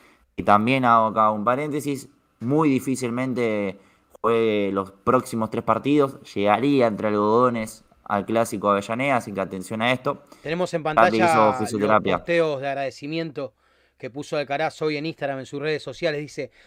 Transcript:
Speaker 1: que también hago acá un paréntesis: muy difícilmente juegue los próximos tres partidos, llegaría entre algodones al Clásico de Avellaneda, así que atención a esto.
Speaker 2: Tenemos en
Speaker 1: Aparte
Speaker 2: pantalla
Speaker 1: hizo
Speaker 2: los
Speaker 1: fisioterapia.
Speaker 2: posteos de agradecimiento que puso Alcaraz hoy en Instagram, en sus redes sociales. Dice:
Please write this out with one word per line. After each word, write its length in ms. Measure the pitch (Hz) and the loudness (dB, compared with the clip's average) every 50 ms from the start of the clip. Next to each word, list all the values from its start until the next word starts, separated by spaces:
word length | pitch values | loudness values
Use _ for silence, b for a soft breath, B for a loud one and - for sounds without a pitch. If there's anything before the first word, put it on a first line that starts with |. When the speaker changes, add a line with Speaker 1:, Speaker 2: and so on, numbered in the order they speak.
| b b b b b b _ | b b b b b b _
Speaker 1:
que 60 | - 87 | -2 2
también 420 | 104 101 104 107 120 135 135 127 | 4 4 6 4 2 2 2 4
hago 220 | 120 117 113 110 | 4 4 4 4
acá 240 | 110 98 113 110 107 | 2 2 2 2 2
un 140 | 107 107 104 | 2 0 0
paréntesis: 640 | 123 123 135 151 156 139 151 131 143 139 127 - - _ _ _ _ _ - | 0 0 0 -2 -4 -6 -6 -4 -4 -6 -6 -8 -14 _ _ _ _ _ -10
muy 280 | 110 120 143 156 160 147 | -4 0 2 2 2 2
difícilmente 1080 | 135 123 - 139 131 - 127 117 117 123 131 131 120 123 120 113 107 104 101 98 92 b b b b b b b - - | 2 0 0 -2 -4 -4 -4 -6 -4 -4 -4 -4 -4 -2 -2 -2 -2 -2 -4 -6 -8 b b b b b b b -12 -4
juegue 520 | - 113 117 113 113 110 107 104 101 95 95 | 0 0 2 2 2 2 2 0 0 0 0
los 180 | 98 98 95 | -2 -4 -4
próximos 600 | - - - 120 123 127 113 - - 113 110 110 | -8 -6 0 2 2 2 0 -2 -6 -6 -4 -4
tres 120 | - 113 - | -4 -2 0
partidos, 580 | - 110 110 - 135 147 147 139 135 - - - - - | 0 0 0 2 2 2 2 2 0 -2 -8 -18 -10 -6
llegaría 540 | 104 101 101 104 110 123 143 143 135 120 113 | -2 2 2 2 2 2 2 2 4 2 2
entre 200 | 104 95 104 107 | 0 0 -2 0
algodones 760 | 104 104 104 107 110 120 127 127 120 113 110 110 - - _ _ _ _ - | 0 2 2 4 4 4 4 2 0 -2 -6 -10 -12 -18 _ _ _ _ -8
al 200 | - 101 101 95 | -6 -4 -4 -2
Clásico 420 | - 110 113 117 - - 95 95 101 101 | -2 0 0 0 0 -2 -2 0 2 2
de 60 | 101 | 2
Avellaneda, 380 | 101 - 113 120 135 143 135 | 0 -2 -4 -2 0 0 0
así 160 | 117 - 110 101 | 0 -2 -4 -6
que 80 | 98 | -6
atención 420 | 95 85 98 95 92 - 113 110 113 | -6 -6 -6 -10 -10 -8 -4 -2 0
a 100 | 123 127 | 0 0
esto. 300 | 127 - 143 139 - - _ - - - | 0 -2 -4 -6 -6 -8 _ -20 -14 -10
Speaker 2:
Tenemos 300 | 143 165 175 180 165 - | -6 -4 -4 -4 -2 -4
en 60 | 165 143 | -4 -4
Speaker 1:
Aparte 180 | 156 156 - 113 107 110 113 | 0 4 6 6 6 6 4
Speaker 2:
pantalla 60 | - - - | 4 4 4
Speaker 1:
hizo 140 | 113 110 | 4 4
Speaker 2:
los 100 | 107 104 104 | 4 2 0
Speaker 1:
fisioterapia. 600 | 110 98 113 104 104 104 107 107 - 98 92 85 | -2 -4 -2 0 2 4 4 4 4 2 -2 -2
Speaker 2:
posteos 420 | - - 170 170 160 156 143 131 | -2 0 0 0 0 0 -2 -4
de 80 | 135 139 | -6 -6
agradecimiento 840 | 139 139 139 131 117 - 143 143 160 165 165 160 127 151 139 123 _ _ _ _ _ _ _ _ _ _ | -6 -6 -6 -8 -8 -10 -10 -8 -6 -6 -6 -8 -8 -10 -10 -10 _ _ _ _ _ _ _ _ _ _
que 120 | - 127 | -14 -12
puso 260 | 110 143 147 - 165 | -10 -12 -10 -6 -6
Alcaraz 440 | 151 143 120 143 143 156 151 - - 156 | -6 -4 -4 -4 -2 -2 -4 -4 -4 -4
hoy 140 | 156 151 143 | -2 -2 -2
en 80 | 147 | -4
Instagram, 340 | 165 160 - 147 139 135 135 | -6 -6 -6 -6 -6 -6 -6
en 60 | 127 | -8
sus 140 | - 143 143 | -10 -10 -8
redes 220 | 143 156 156 139 - | -6 -4 -4 -6 -6
sociales. 380 | 143 127 - 170 160 151 147 | -10 -8 -4 -4 -4 -4 -4
Dice: 300 | 151 139 - 156 135 120 b b b | -8 -10 -10 -10 -12 -12 b b b